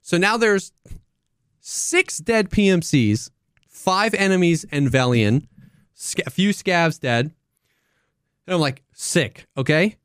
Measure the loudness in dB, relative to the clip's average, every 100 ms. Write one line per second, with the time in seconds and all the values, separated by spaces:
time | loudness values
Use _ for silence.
0 | -2 0 0 2 2 0 -4 _ -20 -20
1 | _ _ _ _ _ _ -12 -8 -2 -2
2 | -2 -6 -2 0 0 2 2 2 2 2
3 | 2 0 -4 _ _ _ _ -8 -2 0
4 | 0 0 0 2 2 0 -2 -2 0 2
5 | 2 2 2 2 -2 -20 -20 _ _ _
6 | -8 -8 -6 -2 0 0 -2 0 0 -2
7 | -2 -2 -2 _ _ _ _ _ _ _
8 | _ _ _ _ -4 -2 -2 -4 _ _
9 | -2 -2 -2 -8 -12 -6 0 2 0 -4